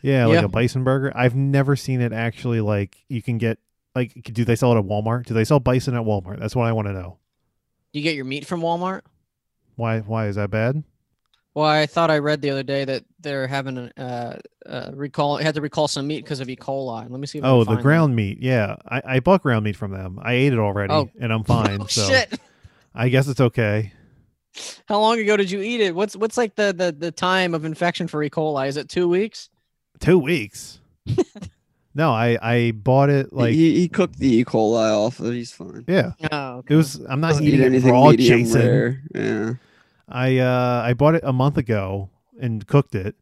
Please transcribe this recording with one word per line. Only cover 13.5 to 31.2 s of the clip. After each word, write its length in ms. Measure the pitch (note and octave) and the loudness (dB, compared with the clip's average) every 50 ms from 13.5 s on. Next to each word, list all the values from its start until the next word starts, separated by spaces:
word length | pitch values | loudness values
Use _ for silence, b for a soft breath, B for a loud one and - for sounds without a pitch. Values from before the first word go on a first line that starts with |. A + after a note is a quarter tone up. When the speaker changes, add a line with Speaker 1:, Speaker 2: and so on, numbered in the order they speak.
| C#3 C#3 C3 C3 C3 | -4 -6 -6 -6 -10
Speaker 2:
a, 140 | B2+ B2 A#2 _ | -10 -12 -14 _
uh, 720 | - C3+ B2 B2 A#2+ A#2+ A#2+ - - - - _ _ - - | -14 -12 -10 -8 -8 -8 -10 -12 -14 -18 -20 _ _ -18 -14
uh, 220 | - C3 - - C#3+ | -12 -12 -12 -12 -12
recall, 420 | C#3 C#3+ C#3+ - - D3 C#3+ D3 | -10 -12 -10 -4 -2 -2 -2 -2
had 200 | - D3 D#3+ D3 | -2 -2 -2 -2
to 60 | D3+ | -4
recall 280 | D3 D3 - - D3+ C#3+ | -6 -4 -2 -2 -2 -2
some 180 | - C#3+ C#3 | -2 -6 -6
meat 180 | C#3+ D#3 - D3 | -6 -6 -8 -8
'cause 140 | - D#3 C3 | -10 -10 -10
of 100 | C3+ B2 | -8 -12
E. 60 | B2+ | -12
coli. 540 | - - - C3+ C#3 C3+ B2+ A#2 A2+ A2+ A#2+ | -12 -8 -8 -6 -6 -6 -8 -8 -10 -12 -12
Let 100 | B2 C3 | -12 -12
me 80 | C#3+ | -12
see 120 | C#3+ - D3+ | -10 -10 -4
if 40 | C3 | 0
I 60 | C3 | 4
Speaker 1:
Oh, 60 | C3+ | 4
Speaker 2:
can 40 | B2 | 4
Speaker 1:
the 60 | A2+ | 4
Speaker 2:
find 120 | G#2 A2+ A2 | 4 0 2
that. 40 | A#2+ | 2
Speaker 1:
ground 320 | C#3 D#3 E3 D#3+ D3 B2 | 4 4 4 4 2 2
meat. 220 | A2+ G#2 G2 - - | 0 -2 -4 -6 -6
Yeah. 380 | - B2+ C3 A#2+ G#2 G2+ G#2 - _ | -4 -2 0 0 -2 -2 -6 -12 _
I, 140 | - A#2 C3 - | -8 -8 -8 -6
I 140 | - C3 C3 | -2 -2 0
bought 240 | B2 F3 G3 F#3 _ | 4 4 2 4 _
ground 220 | C#3 A#2+ A2 G#2+ | 2 0 2 0
meat 100 | G#2+ G2+ | -2 -4
from 160 | - A2 G2 | -6 -8 -10
them. 260 | G2 F#2+ F#2+ F#2 F2+ G2 - | -10 -10 -10 -12 -12 -8 -4
I 80 | A2+ B2 | -2 0
ate 200 | B2 C3+ C#3+ C3 | 2 2 2 2
it 60 | A2+ | 2
already, 340 | G#2+ G#2 F#2+ G2+ G2+ G2 D3+ | 0 0 0 -2 -2 0 0
Speaker 2:
Oh. 160 | D#3 C#3 - _ - | 0 0 -2 _ -8
Speaker 1:
and 140 | C3 A#2 A2+ | -4 -2 -2
I'm 100 | A2+ G#2 | -2 2
fine, 360 | - - A#2 - G2+ G2 G2+ | 0 0 2 2 0 -2 -2
Speaker 2:
<laughs> 20 | |
Oh, 60 | G2+ | -6
Speaker 1:
so. 200 | G2+ - - G#2 | -4 -2 -2 0
Speaker 2:
shit. 320 | G2 C4 C4 A3+ - - - b b b b b b b b b b _ | 2 2 2 0 0 -8 -14 b b b b b b b b b b _
Speaker 1:
I 160 | - A#2 B2+ | -2 0 2
guess 180 | B2 B2+ C3+ | 4 2 2
it's 120 | C#3+ C3 - | 2 2 2
okay. 520 | C3 A#2 - - A2+ G#2 G#2 G#2+ A2 G2 - _ _ _ _ _ _ _ _ _ _ _ B B B B B B B | 2 2 2 2 0 0 0 0 -2 -4 -10 _ _ _ _ _ _ _ _ _ _ _ B B B B B B B
Speaker 2:
How 120 | _ G#3+ G3+ | _ 0 2
long 180 | G#3+ A3 A#3 A#3 | 4 4 2 2
ago 180 | G#3+ G3+ G#3+ | 2 2 2
did 120 | G3+ G3+ F3+ | 2 2 -2
you 120 | F#3 G3+ | -2 -6
eat 180 | F#3+ A3 A#3+ A#3 | -4 -4 -2 -2
it? 160 | G#3+ F#3 E3 | -2 -2 0
What's, 200 | F3 G#3 G#3 - | -2 -4 -4 -2
what's, 220 | F#3+ G#3+ A3+ - | -6 -6 -4 -2
like, 180 | - A#3+ G#3 _ | -2 -2 -2 _
the, 180 | - G#3 G3+ F#3+ | 0 0 0 0
the, 180 | E3+ F#3 F3 | 0 -2 -4
the 200 | D#3 C#3+ D#3+ E3+ | -2 -4 -8 -8
time 420 | D#3 - F#3 F3+ F#3 F#3+ F#3 F3 E3 | -6 -2 0 0 2 2 2 0 -2
of 100 | D#3+ D3+ | -4 -4
infection 440 | D#3+ D#3 - E3+ E3+ E3 - F3+ | -6 -4 -2 -2 -2 -2 -4 -8
for 140 | E3 - D3+ | -6 -4 -4
E. 80 | D3+ D3 | -6 -4
coli? 380 | - - D#3 D#3 D3+ C#3 C3+ | -4 -4 -4 -2 -2 -2 -4
Is 80 | C#3 C#3 | -4 -4
it 120 | D3+ D3 D3 | -6 -10 -6
two 180 | - F3+ F3+ | -4 -2 0
weeks? 420 | F3 F3 F#3 G#3+ A3 - - - _ _ _ _ _ _ _ _ _ _ _ | 2 2 0 0 -4 -6 -16 -20 _ _ _ _ _ _ _ _ _ _ _
Speaker 1:
Two 200 | - D3 F3+ F3+ | 2 4 4 4
weeks? 600 | C3 C#3 F3+ D3 G#2 G2+ _ - - - - - _ _ _ _ _ | 4 2 -2 -4 -4 -6 _ -16 -18 -18 -20 -20 _ _ _ _ _
Speaker 2:
<laughs> 140 | - A#2+ - | -4 -2 -2